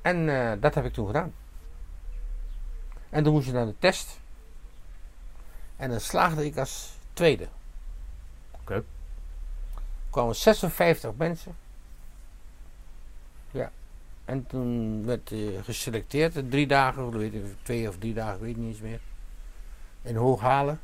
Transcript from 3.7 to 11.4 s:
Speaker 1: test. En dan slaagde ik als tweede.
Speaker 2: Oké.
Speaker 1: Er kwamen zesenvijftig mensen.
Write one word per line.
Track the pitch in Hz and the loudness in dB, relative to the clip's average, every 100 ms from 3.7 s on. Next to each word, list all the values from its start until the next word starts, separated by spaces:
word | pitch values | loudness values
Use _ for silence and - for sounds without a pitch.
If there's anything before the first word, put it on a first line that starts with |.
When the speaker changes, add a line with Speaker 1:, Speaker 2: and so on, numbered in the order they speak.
| 101 | 4
Speaker 1:
test. | 180 185 - - - - - - - - - - - - - - - - - - | 4 4 -6 -10 -14 -14 -14 -14 -14 -12 -12 -12 -12 -12 -12 -12 -12 -10 -8 -6
En | 135 | -2
dan | 113 | -2
slaagde | - 180 175 156 147 | 2 6 6 4 0
ik | 143 | 0
als | 131 - - - - | -2 -4 -10 -12 -12
tweede. | - 170 110 80 - - - - - - - - - - - | 6 6 6 0 -10 -10 -8 -8 -8 -8 -10 -12 -14 -12 -10
Speaker 2:
Oké. | - | -2
Speaker 1:
Er | 98 - - - - - - - - - - - - - | -2 -4 -10 -8 -8 -8 -6 -6 -4 -4 -4 -4 -4 -2
kwamen | - 120 110 | 2 2 6
zesenvijftig | - 214 175 - 170 165 120 110 | 8 8 4 6 6 6 2 0
mensen. | 165 170 | 0 0